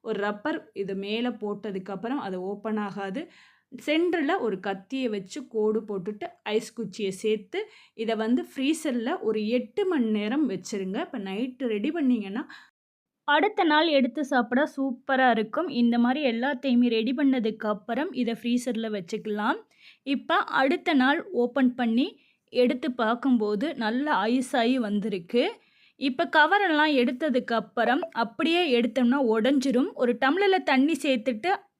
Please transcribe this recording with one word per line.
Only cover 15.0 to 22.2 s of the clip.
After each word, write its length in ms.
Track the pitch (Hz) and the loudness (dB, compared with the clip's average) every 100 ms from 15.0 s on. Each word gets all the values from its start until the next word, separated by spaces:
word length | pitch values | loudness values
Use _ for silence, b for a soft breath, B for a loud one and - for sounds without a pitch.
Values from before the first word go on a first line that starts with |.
| - 262 254 | -2 2 4
இருக்கும். 320 | 226 220 285 339 240 | 2 0 -4 -2 2
இந்த 140 | 240 240 | 2 4
மாதிரி 180 | 240 262 277 | 2 2 0
எல்லாத்தையுமே 560 | 226 262 285 277 240 247 | 0 -2 -2 2 4 4
ரெடி 160 | 226 226 277 | 2 0 2
பண்ணதுக்கு 480 | 277 262 220 214 214 | 2 2 0 -2 -4
அப்புறம் 360 | 208 - 240 349 - | -4 -4 -4 -4 -2
இதை 120 | 233 226 | -4 -2
ஃப்ரீசர்ல 480 | 240 240 254 226 226 | -2 -2 -2 -4 -4
வச்சுக்கலாம். 640 | 208 - 220 208 208 214 403 - b b b - | -6 -6 -8 -4 -2 -2 -2 -8 b b b -4
இப்ப 240 | 277 - 349 - - | -4 0 0 0 0
அடுத்த 340 | 269 349 - 294 | 2 2 2 2
நாள் 180 | 262 311 - - | 4 0 -2 -2
ஓப்பன் 280 | 240 269 254 247 | 0 2 2 2
பண்ணி 260 | 233 226 359 - | 0 0 0 -4